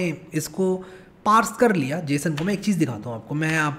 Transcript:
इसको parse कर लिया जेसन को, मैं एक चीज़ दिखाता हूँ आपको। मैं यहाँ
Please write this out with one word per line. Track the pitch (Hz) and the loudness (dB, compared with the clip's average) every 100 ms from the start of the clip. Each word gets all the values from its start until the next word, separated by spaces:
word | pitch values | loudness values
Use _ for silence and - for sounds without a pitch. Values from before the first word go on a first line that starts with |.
| 180 147 - | -2 -4 -6
इसको | 156 151 - 190 185 - - - - | -6 -4 -2 0 -2 -6 -18 -20 -4
parse | - 226 208 | 4 4 2
कर | - 240 185 | 4 4 4
लिया | 131 160 | 0 -4
जेसन | 151 143 175 | -2 -2 0
को, | 147 | -2
मैं | 175 | -2
एक | 196 | 0
चीज़ | 208 175 | 0 2
दिखाता | 143 107 120 | 0 0 -8
हूँ | 113 | -10
आपको। | - | -6
मैं | 147 156 | -2 0
यहाँ | 160 151 | 2 0